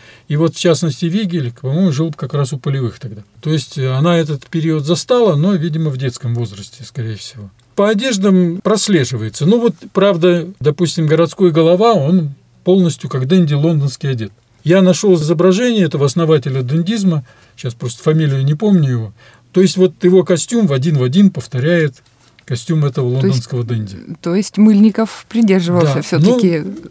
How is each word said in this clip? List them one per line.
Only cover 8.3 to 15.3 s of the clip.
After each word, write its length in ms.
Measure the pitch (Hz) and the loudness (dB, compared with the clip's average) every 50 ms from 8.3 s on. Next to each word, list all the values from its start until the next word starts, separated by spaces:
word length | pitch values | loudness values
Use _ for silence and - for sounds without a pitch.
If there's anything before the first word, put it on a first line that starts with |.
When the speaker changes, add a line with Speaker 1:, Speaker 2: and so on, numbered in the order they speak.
| 190 185 180 170 170 185 | 4 4 2 0 -2 -2
Speaker 1:
прослеживается. 800 | - 185 220 202 - - 196 156 123 - 131 110 110 107 - - 147 | -2 0 0 0 0 2 2 0 0 0 -4 -6 -8 -8 -6 -2 0
Ну 160 | 175 226 240 | 2 2 2
вот, 140 | 233 226 156 - - - | 2 0 -2 -4 -10 -6
правда, 560 | - 190 190 202 190 160 170 180 175 175 160 180 196 - | -2 2 2 2 2 2 2 2 2 2 -2 -6 -8 -4
допустим, 460 | 123 151 143 - 175 151 - 175 160 | -2 -2 0 0 -2 -2 -2 -2 0
городской 440 | 147 156 156 170 160 - - 190 175 | 2 2 2 2 0 0 2 2 2
голова, 420 | 151 165 160 165 180 180 220 233 | 4 4 4 4 4 4 4 4
он 380 | 220 170 135 147 185 185 156 143 135 - _ _ _ _ - | 2 2 2 2 0 0 0 -2 -8 -12 _ _ _ _ 0
полностью 460 | 175 185 196 180 165 - - - 127 | 2 2 4 2 2 -2 -4 -8 -6
как 160 | - 131 127 131 | -6 -4 -2 2
денди 240 | 185 185 170 147 | 2 2 2 2
лондонский 580 | 147 139 147 170 165 147 139 135 - - - 139 | 0 0 0 0 0 0 -2 -2 -4 -6 -6 -6
одет. 220 | 131 113 110 95 - _ _ _ _ _ - | -4 -4 -6 -10 -12 _ _ _ _ _ 0
Я 160 | 147 180 196 | 2 2 4
нашел 340 | 190 185 175 - - 208 180 | 4 4 2 2 2 2 2
изображение 720 | 160 151 151 | 2 2 0